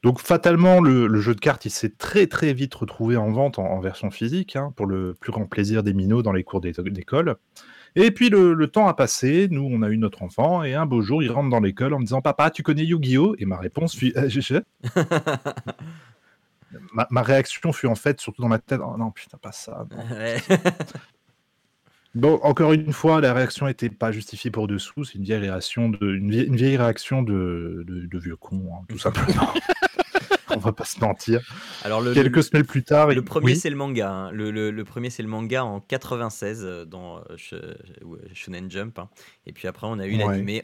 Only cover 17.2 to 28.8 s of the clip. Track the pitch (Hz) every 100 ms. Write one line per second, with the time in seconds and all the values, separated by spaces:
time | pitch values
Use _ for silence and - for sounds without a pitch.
17.2 | 123 135 135 - 170 147 131 110 - 139
18.2 | - - 120 110 - 135 78 113 113 -
19.2 | - - - - - - 110 - 113 113
20.2 | 113 117 - 185 190 - 156 - - _
21.2 | _ _ _ _ _ _ _ _ _ 117
22.2 | 139 156 147 135 156 156 156 139 160 156
23.2 | 139 123 127 - 139 127 117 - 113 107
24.2 | 107 104 123 110 107 101 - - 143 92
25.2 | 98 110 101 92 - - 117 101 101 95
26.2 | 101 110 143 123 131 135 120 110 - 135
27.2 | 120 98 90 85 85 87 85 90 87 90
28.2 | 85 82 - 95 92 87